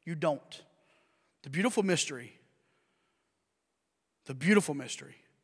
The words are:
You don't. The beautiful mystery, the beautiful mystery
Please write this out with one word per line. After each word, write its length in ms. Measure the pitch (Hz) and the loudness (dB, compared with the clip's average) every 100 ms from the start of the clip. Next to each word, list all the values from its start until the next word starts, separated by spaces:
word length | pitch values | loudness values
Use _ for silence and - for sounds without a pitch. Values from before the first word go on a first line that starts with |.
You 100 | - | -10
don't. 480 | 165 160 - - - - _ _ _ _ _ _ _ | -2 0 0 -6 -20 -20 _ _ _ _ _ _ _
The 80 | - | -8
beautiful 320 | 143 226 226 | 0 0 2
mystery, 560 | 196 175 - 135 120 - _ _ _ _ _ _ _ _ _ _ _ _ _ _ _ _ _ _ - | 2 2 0 -6 -14 -20 _ _ _ _ _ _ _ _ _ _ _ _ _ _ _ _ _ _ -12
the 80 | |
beautiful 400 | 135 156 208 - | -2 6 6 4
mystery 420 | 139 123 - 131 - _ _ | -6 -8 -12 -14 -20 _ _